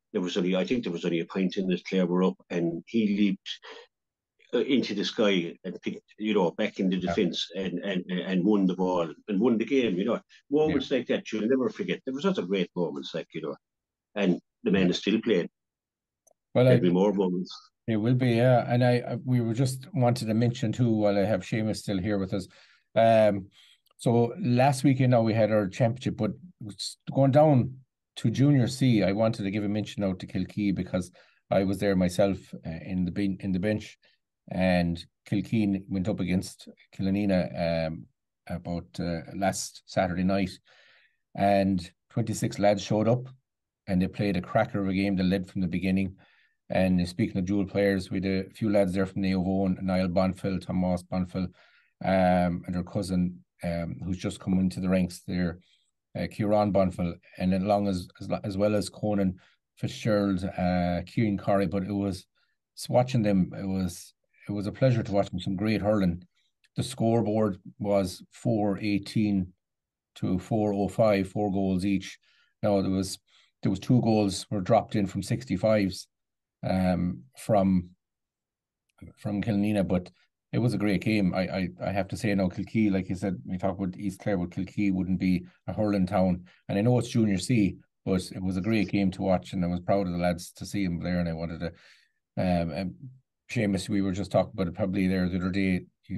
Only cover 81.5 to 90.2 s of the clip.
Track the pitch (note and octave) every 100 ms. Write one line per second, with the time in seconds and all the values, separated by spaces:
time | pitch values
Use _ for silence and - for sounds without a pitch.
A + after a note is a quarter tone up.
81.5 | F#2+ F2+ - F#2 G2 F#2+ F#2+ G#2+ G2 F2+
82.5 | - F2+ A2+ G#2+ F#2+ F2 F#2 G2+ F2+ -
83.5 | F#2 G2 F#2 G2 F2+ G2+ F2+ G#2+ F#2+ F2
84.5 | - F#2 - G2+ F#2+ F#2 F#2 F#2 F2 -
85.5 | _ - F2 G#2+ G2+ F#2 G2+ F#2 F2+ -
86.5 | _ - G#2 A#2 B2 A#2+ A#2+ G#2+ F#2+ -
87.5 | A#2 F#2 F2+ _ _ - F#2+ - - F#2
88.5 | F#2+ F#2+ A2 F2+ G2+ F#2+ F2+ F#2+ F2+ -
89.5 | F#2 F2 F2 - G2+ F2+ F2